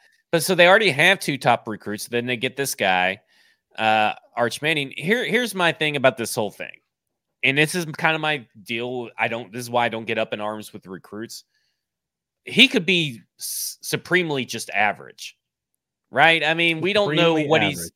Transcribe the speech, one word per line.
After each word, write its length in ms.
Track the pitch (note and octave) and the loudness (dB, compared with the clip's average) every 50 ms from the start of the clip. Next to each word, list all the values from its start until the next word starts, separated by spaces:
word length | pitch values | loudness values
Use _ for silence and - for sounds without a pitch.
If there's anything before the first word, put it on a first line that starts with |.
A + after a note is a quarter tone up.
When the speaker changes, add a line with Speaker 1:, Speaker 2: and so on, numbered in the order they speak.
| _ _ _ _ _ _ | _ _ _ _ _ _
Speaker 1:
but 120 | - E3 D3 | -2 -2 0
so 100 | - F#3+ | 2 4
they 140 | E3 F3 F3 | 6 6 8
already 240 | F#3+ A3 A3 F#3 C3 | 8 6 4 2 2
have 260 | C3+ D#3+ F3+ G3 - | 4 4 4 4 2
two 200 | - - D3 C3+ | 0 -4 -6 0
top 280 | - C3+ A#2+ - - | 2 2 2 2 0
recruits. 400 | - G#2+ F#2+ - - G#2 G#2+ - | -4 -10 -8 -8 -8 -8 -8 -8
Then 200 | - A#2 A#2+ A#2+ | -6 -4 -4 -4
they 100 | B2 B2 | -4 -4
get 200 | A2+ G#2+ C3 B2+ | -4 -4 -6 -4
this 200 | - C#3 C3 - | -4 -6 -6 -4
guy, 440 | - G#2+ F#2+ F#2 F2+ F2+ F#2 F#2+ G#2 _ _ _ _ _ _ _ _ _ _ _ | 0 2 2 2 4 2 0 -2 -4 _ _ _ _ _ _ _ _ _ _ _
uh, 360 | - A2 A2 A2 A2 G#2+ G#2+ - - - _ _ | -2 2 2 4 4 2 0 -2 -4 -10 _ _
Arch 260 | A2+ A#2+ A#2 - - - | -2 -2 -2 -2 -2 -2
Manning. 300 | D3+ E3 D3+ C#3 C3 - | -2 -2 -2 -4 -6 -8
Here, 280 | - D3 E3+ A3 B3 A3 | -8 -4 -4 -2 -2 -2
here's 320 | C#3+ F3+ A#3+ B3 A3 - | -2 -2 -2 -2 -4 -2
my 160 | F#3 F3+ E3 D3+ | -2 0 0 0
thing 240 | - D#3 D3+ D3 | 0 -2 -2 0
about 200 | C#3+ B2 C3 B2+ | 2 2 2 2
this 200 | - A2+ G#2 - | 2 -2 -4 -4
whole 160 | B2+ A2 G2 - | -4 -4 -4 -6
thing. 180 | - E2 - - _ _ _ _ _ _ _ _ _ _ _ _ _ - | -10 -16 -16 -18 _ _ _ _ _ _ _ _ _ _ _ _ _ -2
And 140 | B2+ C3+ | 0 2
this 180 | C#3+ D#3 D3+ - | 2 2 2 0
is 120 | F3+ E3+ | -2 -6
kind 280 | D#3 D3 - - E3 D#3+ | -6 -6 -2 -2 0 0
of 60 | D#3+ | 0
my 260 | D#3 D3+ D3+ C#3+ - - _ A2 G2+ | -2 -2 -4 -4 -6 -12 _ -18 -10
deal. 440 | - A#2 A2+ A#2+ B2 B2+ B2+ A#2+ G#2+ - | -8 -6 -6 -6 -6 -6 -8 -8 -10 -6
I 120 | - A2 A#2+ | -4 -4 -2
don't, 220 | A2+ A#2 A#2+ F2+ | -2 -4 -8 -10
this 100 | G2+ B2 | -10 -12
is 100 | B2 A#2+ | -8 -4
why 160 | A#2+ A#2+ A#2+ | -2 0 0
I 20 | A#2+ | 0
don't 160 | A2 A2+ A2+ | -2 -4 -6
get 140 | G#2 A2+ A2 | -4 -4 -4
up 160 | A2 A2 - | -4 -4 -4
in 80 | G#2+ G#2 | -6 -6
arms 320 | G#2+ G#2+ G#2+ G#2 - - | -6 -8 -8 -12 -14 -18
with 120 | G#2 - | -18 -16
recruits. 580 | F#2 F#2+ E2+ - - - G#2 A2+ A#2+ - - - _ _ _ _ _ _ _ _ _ _ _ _ _ _ _ _ _ _ _ _ | -16 -16 -16 -16 -14 -14 -14 -12 -14 -14 -18 -20 _ _ _ _ _ _ _ _ _ _ _ _ _ _ _ _ _ _ _ _
He 240 | - - F#3+ B3+ C4 | 0 4 6 6 6
could 160 | - A#3+ E3+ | 4 2 0
be 380 | D#3+ F#3 F3 D#3+ D3 A#2+ G#2+ - _ _ - | 2 2 2 0 -2 -4 -8 -14 _ _ -14
s-, 400 | - - - - - - - - | -12 -10 -10 -8 -10 -10 -12 -12
supremely 640 | - - - C#3+ - - E3+ F3+ F3 D#3+ D3 C3+ B2 | -8 -6 -6 -6 -4 -2 -2 0 0 0 -2 -4 -4
just 240 | - - A2+ - - | -6 -8 -10 -10 -6
average, 680 | - G2+ G#2+ D3 F#3+ - C#2 B1 - - - - - _ _ _ _ _ _ _ _ _ _ _ _ _ _ _ | -2 0 0 0 0 -4 -8 -20 -18 -16 -16 -18 -18 _ _ _ _ _ _ _ _ _ _ _ _ _ _ _
right? 340 | - B2 D3 E3 E3 D#3+ D3 | 2 4 6 6 6 4 2
I 80 | D3+ D#3+ | 0 0
mean, 300 | E3 E3+ E3+ E3 D#3+ D#3 | 2 2 0 0 0 0
we 100 | F#3 G3+ | 0 2
don't 240 | G#3 G3+ E3+ D3+ | 2 2 2 2
know 140 | D#3+ E3+ E3 E3 | 2 2 2 2
Speaker 2:
Supremely 120 | D#3 D3+ C#3+ | 2 2 2
Speaker 1:
what 140 | D#3 - D#3 | 2 2 2
he's, 160 | D3+ D3 - | 0 -2 -6
Speaker 2:
average. 140 | E2+ E2+ - | -8 -12 -14